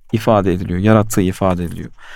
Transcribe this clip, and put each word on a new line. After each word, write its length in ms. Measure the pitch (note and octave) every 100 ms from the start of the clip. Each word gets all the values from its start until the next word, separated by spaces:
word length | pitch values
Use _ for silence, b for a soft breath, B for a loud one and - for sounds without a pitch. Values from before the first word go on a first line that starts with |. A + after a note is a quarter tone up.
| -
ifade 400 | A2 A#2+ G#2+ F#2+
ediliyor, 280 | F2+ G2 F2+
yarattığı 400 | G#2 A2 G#2 -
ifade 440 | F#2 - G2 F2+
ediliyor. 260 | E2+ F2 - - B